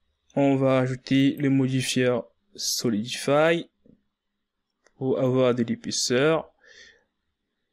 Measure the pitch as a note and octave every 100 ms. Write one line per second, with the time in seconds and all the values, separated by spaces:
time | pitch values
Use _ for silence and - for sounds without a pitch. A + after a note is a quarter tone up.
0 | _ _ _ - C#3 C3+ C3+ C3 B2+ C3
1 | - C3+ C3+ - C#3 C3+ C3 C3 B2+ C3
2 | B2 B2 - _ _ - - - B2 G#2+
3 | B2 - - C#3+ D#3+ E3+ - _ _ _
4 | _ _ _ _ _ _ _ _ _ _
5 | C3 - C3 C3 B2+ A#2+ A#2 A2+ - -
6 | - B2 D3+ D#3+ - _ _ - - _
7 | _ _ _ _ _ _ _